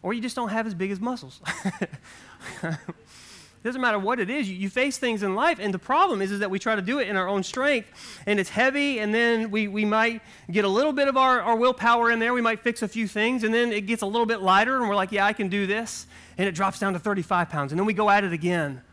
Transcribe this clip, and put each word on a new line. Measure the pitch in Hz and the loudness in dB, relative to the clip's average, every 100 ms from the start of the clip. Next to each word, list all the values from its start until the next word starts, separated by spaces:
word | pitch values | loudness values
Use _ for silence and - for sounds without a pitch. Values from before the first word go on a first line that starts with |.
Or | 180 | -4
you | 233 | -4
just | 233 | -4
don't | 254 233 | -4 -2
have | 220 220 | -2 -4
as | |
big | 175 190 | -4 -4
as | 196 | -4
muscles. | 233 247 131 - - - 196 - - 143 - - - - - - | -4 -6 -10 -12 -10 -4 -6 -4 -8 -8 -20 -20 -20 -18 -16 -10
<laughs> | 165 156 - - - - - - - _ | -8 -8 -10 -18 -20 -20 -20 -20 -20 _
It | 233 | -8
doesn't | 254 | -2
matter | 247 208 | 0 0
what | 196 254 | 0 -2
it | 190 | -2
is. | 285 202 | -2 -4
You, | |
you | 185 196 | -4 -4
face | 247 277 - | 0 0 0
things | 247 214 | -2 0
in | 196 | 0
life, | 196 311 311 | 2 0 0
and | 202 | -4
the | 185 | -4
problem | - 277 381 214 | 0 2 2 2
is, | 190 | -2
is | 202 | -2
that | 202 | -2
we | 190 | -2
try | 220 | -2
to | 220 | -2
do | 185 277 | -2 -2
it | 196 | -2
in | 196 | -2
our | 185 | 0
own | 202 | -2
strength, | 185 254 277 262 - - - - - | -2 -2 0 0 -2 -20 -20 -10 -2
and | 208 | 0
it's | 180 | 0
heavy, | 208 254 277 285 247 | 2 2 2 -2 -2
and | 208 | 0
then | 220 233 226 220 | 2 2 2 0
we, | 208 208 | -2 -2
we | 208 | 0
might | 214 220 233 226 - - - | 0 2 2 -2 -14 -20 -2
get | 180 | 0
a | 202 | 2
little | 202 302 | 4 2
bit | 269 277 | 2 2
of | 262 | 4
our, | 262 247 | 4 4
our | 196 | 2
willpower | 226 254 254 233 233 233 | 2 2 2 4 4 4
in | 226 | 2
there. | 226 | 2
We | 247 | 2
might | 233 214 | 0 0
fix | 240 233 | -2 -2
a | 214 | -6
few | 226 214 | -4 -4
things, | 208 220 254 | 0 0 2
and | 220 | 2
then | 226 240 | 2 2
it | 214 | 0
gets | 196 226 | -2 -2
a | |
little | 196 233 226 | 0 0 0
bit | 226 | 2
lighter, | 190 190 233 262 | 4 4 4 2
and | 226 | 2
we're | |
like, | 202 185 | 0 0
"Yeah, | 202 | 2
I | 202 | 0
can | 214 196 | 0 -2
do | 202 | 0
this," | 190 214 226 - - - - - | 0 -2 -4 -10 -14 -20 -14 -2
and | 196 | -2
it | |
drops | 165 196 - | 0 -2 0
down | 196 | -2
to | 180 | -2
thirty-five | 208 196 160 180 170 | -2 -2 0 0 0
pounds, | 156 139 | -2 -2
and | 160 | 0
then | 208 | 0
we | |
go | 208 214 | 2 4
at | 202 | 4
it | 196 | 2
again. | 170 170 175 143 131 - | -2 0 0 -2 -6 -16